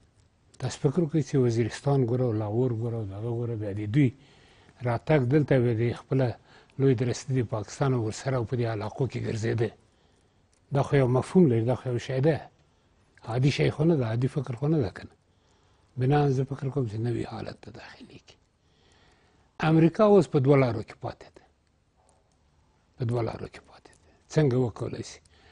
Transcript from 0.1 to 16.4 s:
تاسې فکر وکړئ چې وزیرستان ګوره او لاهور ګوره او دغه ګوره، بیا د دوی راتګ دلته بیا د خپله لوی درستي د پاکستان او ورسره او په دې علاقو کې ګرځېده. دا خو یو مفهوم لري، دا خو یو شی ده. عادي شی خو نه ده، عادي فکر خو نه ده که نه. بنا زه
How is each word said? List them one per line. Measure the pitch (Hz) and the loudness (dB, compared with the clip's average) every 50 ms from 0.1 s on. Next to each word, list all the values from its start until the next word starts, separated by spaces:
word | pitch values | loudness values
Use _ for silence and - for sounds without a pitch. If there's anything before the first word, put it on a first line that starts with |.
| _ _ _ _ _ _ _ _ _ _ | _ _ _ _ _ _ _ _ _ _
تاسې | 131 120 - - - | -8 -8 -6 -2 -2
فکر | 143 - 180 | 0 2 2
وکړئ | 170 143 - 160 135 - | -2 0 0 -2 -2 0
چې | - | 0
وزیرستان | 139 123 120 113 117 117 104 - - - 143 143 135 127 | 2 2 2 2 0 -2 -2 -4 -4 -2 0 2 2 2
ګوره | 113 127 123 | 0 0 0
او | 127 120 107 | 0 0 0
لاهور | 107 107 104 107 120 131 127 | -2 -2 -2 0 0 0 0
ګوره | 117 110 117 117 113 | -2 -4 -4 -6 -6
او | 117 110 | -6 -8
دغه | 98 95 101 113 120 117 | -8 -10 -8 -8 -6 -6
ګوره، | 120 120 117 120 104 | -6 -4 -6 -6 -6
بیا | 107 101 95 | -6 -6 -6
د | 104 107 104 | -6 -6 0
دوی | 107 151 143 113 - - - - - _ _ _ _ _ _ - _ _ 117 | 2 4 4 4 2 -4 -16 -20 -20 _ _ _ _ _ _ -20 _ _ -4
راتګ | 123 113 - - - 156 147 123 120 143 | -4 -4 -2 0 2 2 2 2 2 2
دلته | 156 139 - 147 131 | 2 4 4 2 2
بیا | 117 120 117 | 4 2 0
د | 110 117 120 - | 0 0 -2 -2
خپله | - - _ 135 131 131 113 - - _ _ - - _ _ _ - | -6 -6 _ -2 0 0 -2 -4 -8 _ _ -20 -20 _ _ _ 0
لوی | 135 135 131 | 2 2 2
درستي | 107 127 120 113 - - - 131 131 | 2 0 -2 -4 -6 -6 -4 -2 -2
د | 117 | -2
پاکستان | - - 107 101 - - - 143 135 131 | -2 -4 -6 -6 -8 -4 -2 0 0 0
او | 120 110 | 0 -2
ورسره | 110 101 - - 139 131 | -4 -6 -6 -6 -4 -4
او | 123 113 | -4 -4
په | - 131 | -4 -4
دې | 120 120 113 113 | -4 -4 -4 -4
علاقو | 104 101 104 - - 139 | -6 -8 -10 -4 -4 -4
کې | 113 - 117 113 | -4 -4 -6 -6
ګرځېده. | 110 113 107 107 117 120 113 117 104 - _ _ _ _ _ _ _ _ _ _ _ _ _ _ _ _ _ _ _ | -6 -6 -4 -4 -2 0 0 -2 -2 -4 _ _ _ _ _ _ _ _ _ _ _ _ _ _ _ _ _ _ _
دا | 139 139 | -2 -2
خو | 135 - 147 | 0 2 2
یو | 139 131 | 2 2
مفهوم | 123 127 127 - - - 185 175 | 4 2 0 -2 2 4 6 6
لري، | 135 117 113 110 | 6 6 2 2
دا | 123 127 | 0 -2
خو | - - 131 | -2 -4 -4
یو | 120 | -4
شی | 117 - - 131 131 | -4 -6 -4 -2 2
ده. | 131 165 147 107 - - _ _ _ _ _ _ _ _ _ _ _ _ _ _ - | 2 2 2 0 -4 -14 _ _ _ _ _ _ _ _ _ _ _ _ _ _ -10
عادي | 113 110 131 131 147 | -6 -2 2 2 2
شی | - - 151 131 | 2 2 0 0
خو | - - 151 | 0 2 2
نه | 170 170 | 2 2
ده، | 139 120 | 2 0
عادي | 110 113 120 131 | -2 -2 -2 -2
فکر | 131 - 151 127 - 120 | -2 -2 -6 -6 -6 -8
خو | - 139 | -4 -2
نه | 151 165 | 0 0
ده | 151 117 90 | 0 0 -2
که | - - - | -6 -10 -16
نه. | - - _ _ _ _ _ _ _ _ _ _ _ _ _ _ _ _ | -18 -20 _ _ _ _ _ _ _ _ _ _ _ _ _ _ _ _
بنا | 123 127 135 147 147 143 143 | -2 0 2 2 4 2 2
زه | 131 131 | 2 0